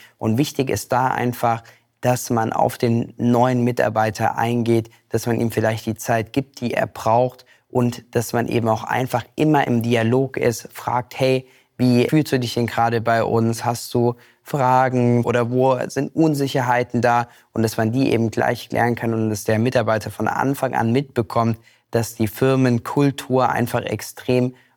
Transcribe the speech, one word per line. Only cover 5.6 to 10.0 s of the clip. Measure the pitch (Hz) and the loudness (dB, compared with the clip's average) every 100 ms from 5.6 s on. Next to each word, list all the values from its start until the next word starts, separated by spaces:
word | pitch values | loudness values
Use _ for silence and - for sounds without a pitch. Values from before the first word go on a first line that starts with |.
| 110 113 | 0 -2
die | - 104 | -4 -6
Zeit | - 113 110 | -2 -2 -2
gibt, | 139 - - | -4 -4 -6
die | 120 | -4
er | - - | -2 -4
braucht, | - 113 117 127 - - _ _ | -4 0 2 0 -4 -20 _ _
und | 127 120 117 - | 0 0 -2 -6
dass | 120 - | -4 -2
man | 120 - | -2 -2
eben | 117 113 | 0 0
auch | 110 | -2
einfach | - 117 131 123 - | -2 -4 -2 -4 -4
immer | - 156 143 - | 0 2 2 2
im | 117 | 0
Dialog | 117 117 | 2 2